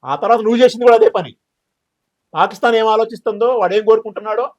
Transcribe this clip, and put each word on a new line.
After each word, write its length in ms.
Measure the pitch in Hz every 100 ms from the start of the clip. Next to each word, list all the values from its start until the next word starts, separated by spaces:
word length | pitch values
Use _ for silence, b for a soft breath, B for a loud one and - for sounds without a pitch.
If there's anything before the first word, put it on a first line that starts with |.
ఆ 120 | 135 143
తర్వాత 240 | 226 233
నువ్వు 180 | 214 233
చేసింది 220 | 247 240
కూడా 120 | 240 233
అదే 120 | 220
పని. 280 | 202 147 - _ _ _ _ _ _ _ _ _
పాకిస్తాన్ 400 | 156 190 190 240
ఏం 120 | 226 220
ఆలోచిస్తుందో, 720 | 214 226 233 - 208 233 247
వాడు 160 | 185
ఏం 100 | 202
కోరుకుంటున్నాడో 600 | 214 220 220 208 214 214 262